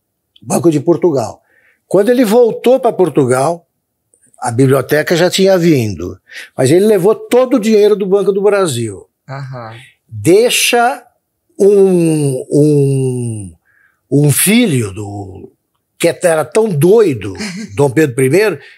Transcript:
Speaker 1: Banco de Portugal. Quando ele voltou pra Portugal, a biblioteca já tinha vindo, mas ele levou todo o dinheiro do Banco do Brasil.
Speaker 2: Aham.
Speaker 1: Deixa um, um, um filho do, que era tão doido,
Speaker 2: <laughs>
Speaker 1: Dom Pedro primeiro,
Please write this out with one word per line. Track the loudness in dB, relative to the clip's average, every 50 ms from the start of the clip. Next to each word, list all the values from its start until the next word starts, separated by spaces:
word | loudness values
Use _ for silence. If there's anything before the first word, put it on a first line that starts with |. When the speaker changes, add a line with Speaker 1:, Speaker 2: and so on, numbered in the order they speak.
| _ _ _ _ _ _ _ _
Speaker 1:
Banco | -8 -4 -2 0 2 0
de | 0 2
Portugal. | 0 0 0 0 0 0 0 -2 -4 -6 -10 -14 _ _ _ _ _ _ _ _ _
Quando | -2 0 0 2 2
ele | 2 2 2
voltou | 2 2 2 2 2 0 0 0 2 2 2
pra | 0 -2
Portugal, | 0 0 -2 0 0 0 0 0 0 -2 -2 -2 -4 -6 _ _ _ _ _ _ _ _ _ _ _ _ _ _ _ _
a | -8 -4
biblioteca | 0 0 2 2 2 0 0 -2 -2 -2 0 0 0
já | 0 0 0
tinha | 0 2 2 2 2 2
vindo, | 2 2 2 2 0 -2 -6 -8 -10 -10 -12 -14 _ _ -20 -20 -20 -10 _
mas | -2 0 2
ele | 2 2 4
levou | 2 2 2 2 0 0
todo | -2 -2 0 0 0 2 2 0 0
o |
dinheiro | 2 2 2 4 4 2 2
do | 0 0
Banco | 0 0 0 0 -2
do | -2 0
Brasil. | 0 0 2 0 0 -2 -2 -4 -6 -8 -10 -14 -18 _ _ _ _ -18
Speaker 2:
Aham. | -16 -14 -14 -14 -14 -16 -16 -18 -18 -20 -20 -20 _ _ _ _
Speaker 1:
Deixa | -12 -4 0 2 4 4 2 0 0 -2 -2 0 0 0 0 0 -2 -6 -12 _ _ _ _ _ _ _ _ _ _ 0
um, | 2 4 4 4 4 4 2 2 2 0 0 0 -2 -2 -2 -4 -4 -2
um, | 0 2 2 4 4 2 2 0 0 -2 -2 -2 -4 -4 -6 -6 -8 -8 -12 -14 -16 _ _ _ _ _ _ _ _ _ _ _
um | 0 2 2 2
filho | 2 0 0 2 2 2 2 2 0 -2 -4 -6
do, | -8 -12 -12 -10 -12 -12 -12 -14 -16 -18 -20 -20 _ _ _ _ _ _ _ _ _ -2
que | -2 -2
era | 0 0 -2 0 0 -2 -4
tão | -2 -2 -2 0 0
doido, | 0 0 2 4 4 4 4 2 0 -4 -8 -12 -12 -12 -12 -12 -12
Speaker 2:
<laughs> | -14 -14 -8 -2
Speaker 1:
Dom | -2 -2 0
Pedro | 0 0 0 0 0
primeiro, | 0 0 2 2 2 2 0 -2 -6 -10 -18 -20